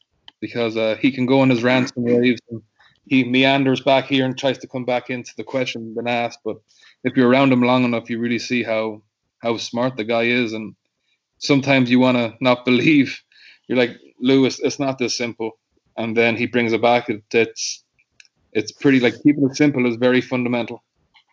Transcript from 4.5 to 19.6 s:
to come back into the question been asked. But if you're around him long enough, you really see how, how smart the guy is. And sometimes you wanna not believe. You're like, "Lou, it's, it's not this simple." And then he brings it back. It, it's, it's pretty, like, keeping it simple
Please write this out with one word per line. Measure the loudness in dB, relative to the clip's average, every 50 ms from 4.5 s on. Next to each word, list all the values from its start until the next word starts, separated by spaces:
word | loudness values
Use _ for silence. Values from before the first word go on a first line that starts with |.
| -4 -4
to | -8 -12
come | -10 -8 -6
back | -4 -4 -4 -4 -6
into | -10 -10 -10 -12 -14 -14
the | -10
question | -6 -6 -4 -4 -6 -6 -10 -12 -12 -10
been | -8 -4 -4
asked. | -2 -2 -2 -4 -6 -10 -10
But | -10 -10 -10 _ _ _ _ -20 -20 _ _ -8
if | -2 0
you're | 2 4 4
around | 4 4 4 4 4
him | 2
long | 2 2 2 2 0
enough, | 0 -2 -4 -6 -6
you | -6 -6
really | -4 -4 -4 -4
see | -4 -4 -4 -4 -4
how, | -2 -4 -4 -4 -6 -8 -12 _ _ _ _ _ _ _ _ -6
how | -6 -4 -4
smart | -6 -8 -4 -4 -4 -4 -4
the | -4 -4
guy | -2 -2 0 0
is. | 0 0 0 -2 -2 -6
And | -8 -10 -12 -16 _ _ _ _ _ _ _ _ _ _ _ _ _
sometimes | 0 2 2 2 2 2 2 2 2 4
you | 4 4
wanna | 4 4 2 0 -2 -4 -6 -2
not | 0 0 0 2 2
believe. | 0 2 2 4 4 4 4 2 0 -2 -12 -18 _ _ _ -20 -20 -20 _ _ -2
You're | 0 0
like, | 0 0 -2 -8 _ -20 _ -4
"Lou, | 0 2 4 4 4
it's, | 2 0 -2
it's | -4 -4 -4 -4
not | -4 -4 -4 -4
this | -4 -4 -4
simple." | -4 -6 -8 -6 -8 -8 -8 -10 _ _ _ _ _ _ _ _ -8
And | -6 -2 0 2
then | 2 2 2
he | 0 -2 -2
brings | 0 0 0 0 0
it | 2
back. | 2 4 2 2 0 -2
It, | -6 -8 -6 -2
it's, | 0 0 0 0 -2 -8 -10 -10 -10 -12 _ _ _ _ _ _ _ _ _ _ _ _ _ _ -6
it's | -6 -6 -6
pretty, | -6 -2 0 2 2 4
like, | 2 0 0 0
keeping | 2 2 2 2 0 -2
it | 0
simple | 0